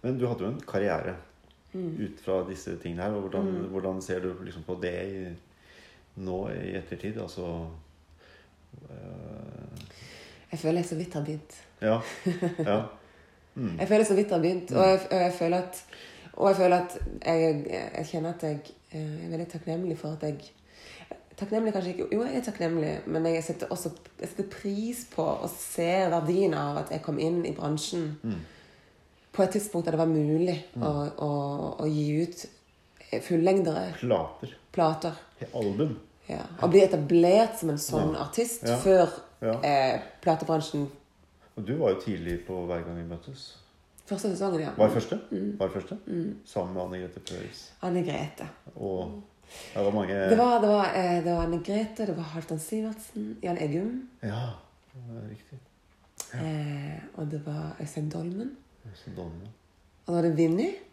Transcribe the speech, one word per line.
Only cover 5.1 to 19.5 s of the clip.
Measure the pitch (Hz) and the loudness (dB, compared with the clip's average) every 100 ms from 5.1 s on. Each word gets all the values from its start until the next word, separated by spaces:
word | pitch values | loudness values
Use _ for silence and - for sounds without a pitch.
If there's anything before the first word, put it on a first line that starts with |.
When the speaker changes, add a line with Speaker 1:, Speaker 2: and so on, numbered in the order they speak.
| 98 90 85 - _ - - - - _ - | -8 -10 -12 -16 _ -20 -20 -20 -20 _ -10
Speaker 1:
nå | 95 92 104 | -4 -4 -4
i | 90 90 95 | -6 -6 -6
ettertid? | 82 87 98 107 | -8 -8 -6 -6
Altså, | 92 - 87 85 80 80 - _ _ - - - - _ _ - - | -8 -6 -6 -6 -8 -12 -20 _ _ -20 -20 -20 -20 _ _ -20 -18
eh, | 50 50 50 - 50 - - - - - - - - - - - | -16 -14 -14 -14 -12 -14 -14 -14 -14 -16 -18 -20 -18 -20 -20 -12
Speaker 2:
Jeg | 165 | -2
føler | 160 175 | 0 2
jeg | 175 | 0
så | 160 | -4
vidt | 175 | -4
har | 151 | -4
begynt. | 147 151 - - - - | -4 -6 -10 -20 -20 -2
Speaker 1:
Ja. | 107 113 113 - 185 | 2 2 0 -4 -2
Speaker 2:
<laughs> | 175 175 175 151 | 0 -2 0 2
Speaker 1:
Ja. | 104 120 - - - - _ _ | 2 0 -12 -20 -20 -20 _ _
Mm. | - 117 82 | -6 -4 -2
Speaker 2:
Jeg | 185 | 4
føler | 214 | 6
så | 214 | 6
vidt | 196 208 | 4 4
har | 175 | 4
begynt, | 165 185 175 | 4 0 0
Speaker 1:
Mm. | - | 6
Speaker 2:
og | 190 | 8
jeg, | 190 - | 6 4
og | 185 | 2
jeg | 180 | 2
føler | 180 170 180 | 2 2 2
at, | 180 - - - - - - | 0 -10 -16 -20 -20 -20 -18
og | - 196 | 2 4
jeg | 185 | 6
føler | 180 180 | 6 6
at | 180 - - - - | 2 -6 -6 -4 2
jeg, | 165 160 151 147 90 - - | 4 4 2 -2 -4 -4 -6
jeg | 156 | -4
kjenner | 170 165 | -4 -4
at | 170 | -4
jeg, | 156 147 - - _ | -4 -4 -8 -20 _
eh, | 160 156 151 | -8 -6 -6
er | 170 | -6
veldig | 165 | -6
takknemlig | 170 | -6